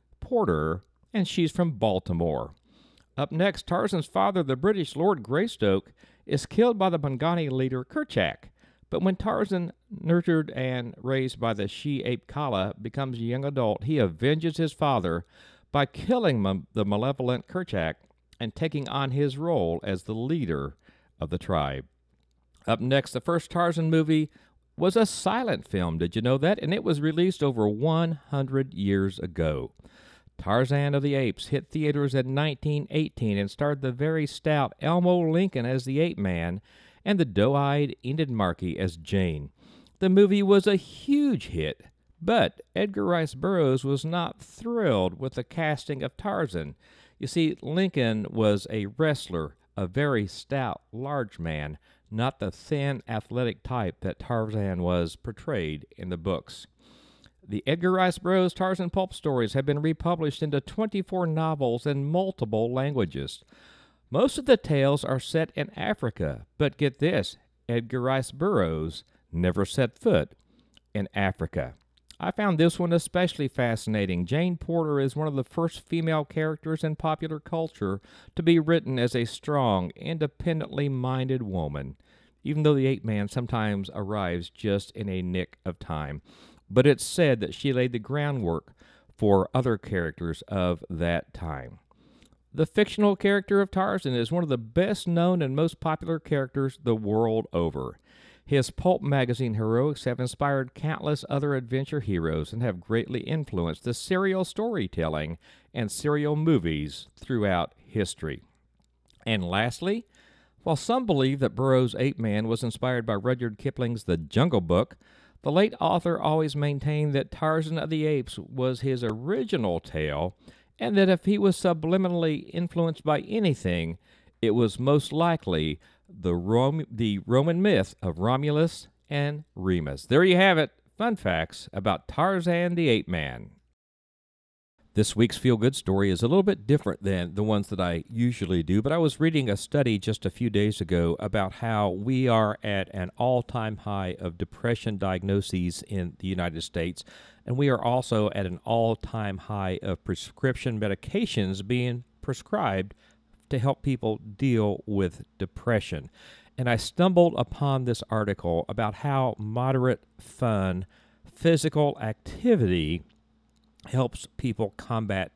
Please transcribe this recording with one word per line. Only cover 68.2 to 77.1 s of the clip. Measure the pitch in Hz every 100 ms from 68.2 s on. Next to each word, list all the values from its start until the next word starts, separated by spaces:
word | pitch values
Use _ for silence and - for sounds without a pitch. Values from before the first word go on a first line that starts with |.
| 127
Burroughs | 131 180 165 82 80 80 82 - _ _
never | 82 90 92 98
set | - 120 -
foot | 233 117 - - _ _ _ _ _
in | 104 98
Africa. | 101 98 - 80 - 64 - _ _ - -
I | -
found | - 208 160
this | 170 -
one | 175
especially | 170 - 175 180 - 139
fascinating. | - 123 113 - 107 98 87 87
Jane | 139 180 175
Porter | - 170 156 143
is | 135 143
one | 156
of | 139
the |
first | 127 - 165 - -
female | 165 160 156 147
characters | - 156 156 160 160
in | 160 156
popular | 160